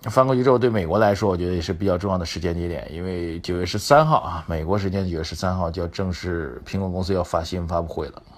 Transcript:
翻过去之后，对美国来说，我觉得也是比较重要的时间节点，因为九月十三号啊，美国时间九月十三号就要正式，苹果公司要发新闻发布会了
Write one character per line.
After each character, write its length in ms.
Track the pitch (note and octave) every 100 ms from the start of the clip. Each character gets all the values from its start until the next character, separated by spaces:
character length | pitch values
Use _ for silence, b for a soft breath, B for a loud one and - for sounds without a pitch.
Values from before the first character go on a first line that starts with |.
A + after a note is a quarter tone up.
翻 220 | A#2 C3 C3
过 80 |
去 80 | B2+
之 80 | B2+
后， 80 | B2
对 120 | B2
美 180 | A2 E2
国 100 | G2+
来 160 | G#2+
说， 160 | G2+ G#2+
我 60 | F2
觉 140 | F2+
得 40 |
也 60 | F2+
是 140 | E2+
比 120 | E2+ G2
较 120 | F2
重 120 | G2
要 80 | F#2
的 80 | E2+
时 140 | F#2+
间 180 | E2+ E2+
节 120 | F2
点， 180 | D2+ -
因 100 | D#2
为 340 | F#2 F2+ E2+ E2+
九 160 | - F2+
月 80 | F2+
十 120 | G#2+
三 300 | - C#3+ D#3
号 140 | D3
啊， 240 | E2 E2+ E2
美 160 | E2
国 160 | D#2+ G2+
时 100 | G2
间 140 | G2
九 140 | F#2 E2
月 40 |
十 140 | E2 E2
三 180 | F#2 F#2
号 120 | E2+
就 120 | E2+
要 60 | E2+
正 240 | - F#2+
式， 480 | F2 F2+ E2+ D2 A#1+ -
苹 140 | G2
果 100 | F#2+
公 140 | F2+
司 100 | F#2
要 80 | F#2+
发 220 | E2+ E2+
新 160 | D#2+ F2+
闻 80 | E2+
发 140 | E2+
布 120 | E2
会 140 | D#2+ D2
了 160 | - -